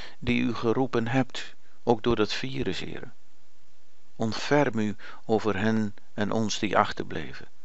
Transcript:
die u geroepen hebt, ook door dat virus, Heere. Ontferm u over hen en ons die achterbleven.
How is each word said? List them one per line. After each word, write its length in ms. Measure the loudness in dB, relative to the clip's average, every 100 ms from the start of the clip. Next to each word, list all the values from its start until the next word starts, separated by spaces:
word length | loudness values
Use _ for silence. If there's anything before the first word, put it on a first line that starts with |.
| -6 -4
die 220 | 0 2
u 140 | 0
geroepen 520 | 0 2 2 2 2 2
hebt, 460 | 2 2 -2 -4 -4 -6 -2
ook 200 | 2 4
door 140 | 4 2
dat 160 | 2
virus, 480 | 0 -2 -2 -2 -2
Heere. 300 | -4 -4 -4 -6 -4 -4 -4 -4 -4 -4 -4 -4 -4 -2
Ontferm 600 | -2 -2 2 4 4 2
u 180 | 0 -2 -4 -4
over 320 | 2 2 2 2
hen 380 | 4 2 2 -2 -4
en 160 | -2 0
ons 280 | 2 0 0
die 180 | 2 4
achterbleven. 720 | 2 0 -4 -4 -4 -6 -6 -6